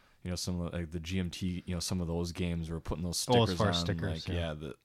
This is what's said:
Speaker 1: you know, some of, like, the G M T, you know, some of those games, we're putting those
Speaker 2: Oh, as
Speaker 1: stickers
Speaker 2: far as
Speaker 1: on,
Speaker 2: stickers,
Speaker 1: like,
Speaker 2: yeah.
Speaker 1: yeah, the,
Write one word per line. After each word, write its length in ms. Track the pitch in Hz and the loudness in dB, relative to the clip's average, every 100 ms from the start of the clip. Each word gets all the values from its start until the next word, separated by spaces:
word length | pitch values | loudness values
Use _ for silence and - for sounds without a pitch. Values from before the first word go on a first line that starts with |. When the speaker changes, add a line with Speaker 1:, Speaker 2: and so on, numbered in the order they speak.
| - _ | -20 _
Speaker 1:
you 80 | 90 | -6
know, 40 | 87 | -4
some 240 | - 90 | -2 -2
of, 140 | 85 | -2
like, 180 | 85 82 | -4 -4
the 80 | 85 | -4
G 200 | 80 95 | -2 0
M 100 | 87 | 0
T, 340 | - 92 87 - | -2 -2 -2 -2
you 80 | 87 | -2
know, 40 | |
some 220 | - 92 | 0 0
of 60 | 85 | 0
those 240 | 85 87 | 0 0
games, 400 | 85 87 85 80 | 0 0 0 -2
we're 80 | 82 | -4
putting 240 | - 78 | -4 -2
those 200 | 87 80 - | -2 -2 4
Speaker 2:
Oh, 140 | 123 | 6
as 60 | 110 | 6
Speaker 1:
stickers 80 | 90 | 4
Speaker 2:
far 100 | 104 | 2
as 80 | 87 | 2
Speaker 1:
on, 80 | 85 | 2
Speaker 2:
stickers, 420 | 85 87 80 85 | 0 0 -2 -2
Speaker 1:
like, 0 | |
Speaker 2:
yeah. 60 | 87 82 | 0 0
Speaker 1:
yeah, 60 | 76 | -4
the, 180 | 76 - | -8 -10